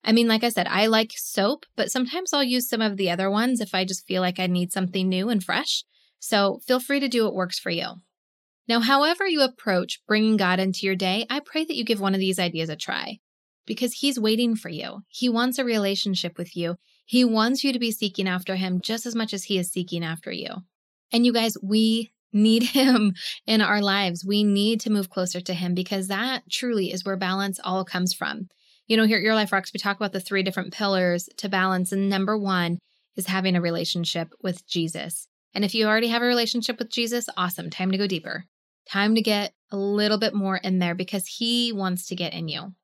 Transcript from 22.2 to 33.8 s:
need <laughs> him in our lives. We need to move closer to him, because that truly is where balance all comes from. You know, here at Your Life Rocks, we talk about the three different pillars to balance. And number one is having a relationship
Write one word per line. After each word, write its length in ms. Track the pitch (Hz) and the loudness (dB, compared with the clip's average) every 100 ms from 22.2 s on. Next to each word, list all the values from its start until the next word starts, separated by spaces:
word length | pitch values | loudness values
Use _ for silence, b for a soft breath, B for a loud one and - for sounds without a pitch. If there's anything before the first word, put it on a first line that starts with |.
| _ | _
need 300 | 208 220 226 | 4 6 6
<laughs> 80 | 240 | 4
him 420 | 277 269 240 208 185 B B - | 4 6 6 4 0 B B 0
in 160 | 220 | 2
our 200 | 214 208 | 4 2
lives. 440 | 202 196 190 175 185 | 2 2 0 -2 0
We 180 | 208 | 2
need 360 | 208 202 208 226 | 4 4 2 0
to 80 | 220 | 0
move 220 | 208 196 | 0 0
closer 300 | - 180 180 | -4 -2 -4
to 120 | 180 | -6
him, 220 | 175 180 175 | -4 0 -2
because 320 | 180 196 190 | -2 -4 -4
that 420 | 196 247 254 _ | -4 -2 -6 _
truly 420 | - 254 220 185 | -4 0 0 0
is 140 | 185 196 | -2 -4
where 120 | 190 | -2
balance 420 | 185 190 196 185 | 0 0 -2 -4
all 220 | 190 190 185 | -2 -2 -2
comes 280 | 180 180 | -2 -2
from. 340 | - - - 185 b b b - | -2 -4 -6 -12 b b b 0
You 100 | 220 | 4
know, 80 | 220 | 4
here 120 | 214 | 4
at 60 | |
Your 120 | 214 220 | 2 2
Life 160 | 202 | 2
Rocks, 200 | 196 185 | 0 -2
we 60 | 202 | -4
talk 160 | 202 202 | -4 -2
about 160 | 208 | -2
the 80 | 190 | -4
three 240 | 185 196 | -2 -2
different 300 | 190 185 185 | 0 -2 -6
pillars 560 | - 202 190 180 175 - - | -2 0 2 2 0 -4 -10
to 100 | 208 | -2
balance. 440 | 190 190 185 180 | 0 2 2 0
And 180 | 196 196 | 0 0
number 280 | 196 190 214 | 0 0 0
one 400 | 196 185 170 175 _ _ _ - | 0 0 0 -2 _ _ _ -8
is 120 | 185 | -2
having 280 | 190 190 180 | 0 2 2
a 60 | |
relationship 720 | 170 170 | 0 -2